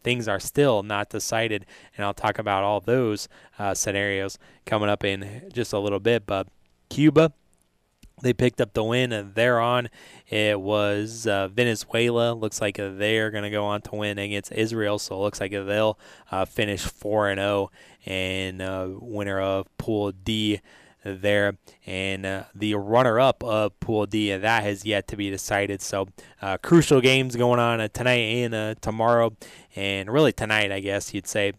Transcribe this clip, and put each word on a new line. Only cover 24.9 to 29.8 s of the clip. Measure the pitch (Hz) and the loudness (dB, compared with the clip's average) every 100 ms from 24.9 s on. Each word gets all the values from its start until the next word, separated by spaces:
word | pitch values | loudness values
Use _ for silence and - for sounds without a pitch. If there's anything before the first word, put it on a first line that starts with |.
| 101 - | -2 -2
to | 104 | -6
be | 101 | -6
decided. | 98 - 101 101 98 | -6 -2 -2 0 -4
So, | - 101 95 - - _ | -6 -6 -6 -10 -20 _
uh, | 98 95 | -6 -6
crucial | - 170 147 135 | 6 6 8 6
games | 127 131 127 117 | 6 4 2 2
going | 123 123 | 4 4
on, | 117 117 | 2 0
uh, | 107 | -2
tonight | - 127 | -2 2
and, | 123 110 120 120 | 2 2 0 -2
uh, | 110 107 107 | -2 -4 -4
tomorrow. | - 113 113 120 117 107 - - - | -6 0 4 4 4 0 -18 -20 -16
And | - | -6